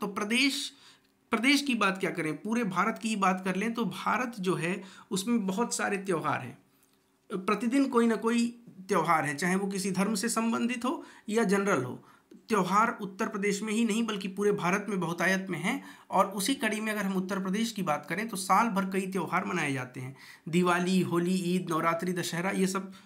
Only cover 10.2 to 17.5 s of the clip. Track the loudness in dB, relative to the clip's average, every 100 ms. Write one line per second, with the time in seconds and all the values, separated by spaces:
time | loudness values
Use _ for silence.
10.2 | 0 0 0 0 -2 -2 -2 -4 -8 -14
11.2 | -4 0 2 2 4 2 0 -8 -14 -20
12.2 | _ -16 0 0 4 4 4 0 -6 -4
13.2 | -4 -2 0 0 0 0 2 2 0 -4
14.2 | -6 0 0 2 2 0 0 -2 -2 0
15.2 | 2 0 -2 -4 -4 -4 -8 -18 0 2
16.2 | 2 0 -2 0 -2 -2 -2 -2 0 -2
17.2 | -2 -2 -2